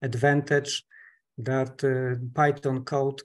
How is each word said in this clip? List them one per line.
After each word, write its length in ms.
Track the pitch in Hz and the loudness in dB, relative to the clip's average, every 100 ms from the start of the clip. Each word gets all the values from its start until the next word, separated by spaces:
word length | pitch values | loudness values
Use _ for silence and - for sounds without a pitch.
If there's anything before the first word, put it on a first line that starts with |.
advantage 800 | 131 117 143 143 143 143 143 - - - - _ _ - | -6 2 4 4 2 0 0 -6 -10 -20 -20 _ _ -8
that, 440 | 117 131 131 - | -2 -2 -2 -2
uh, 360 | 135 127 127 123 127 | 0 0 -2 -4 -4
Python 500 | 151 147 143 139 131 | 2 2 2 -2 -4
code 380 | 131 143 135 135 | -2 -2 -2 -4